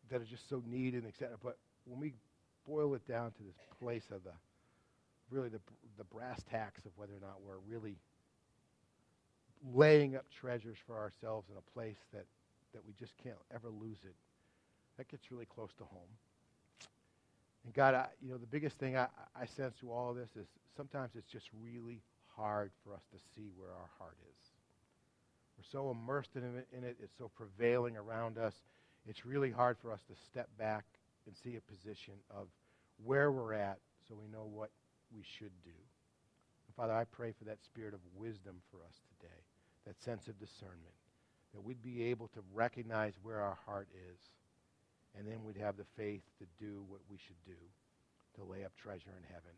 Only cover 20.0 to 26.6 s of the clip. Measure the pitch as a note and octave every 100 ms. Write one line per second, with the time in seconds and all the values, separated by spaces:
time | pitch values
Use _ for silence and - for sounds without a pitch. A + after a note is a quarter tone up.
20 | B2 A#2+ A#2 A2+ F#2 - _ - C#3 C#3+
21 | B2 A#2 - A#2+ - A2 A#2 A#2+ A#2 A#2
22 | - _ - - G#2+ G#2 G2+ - G2+ G2
23 | - F#2 - - G#2+ F#2 F#2 F2+ F2 -
24 | F2 D#2+ - - - _ _ _ _ _
25 | _ _ _ _ _ - F#2+ C#3 C#3 A#2
26 | A#2 C#3 B2+ C3 B2 B2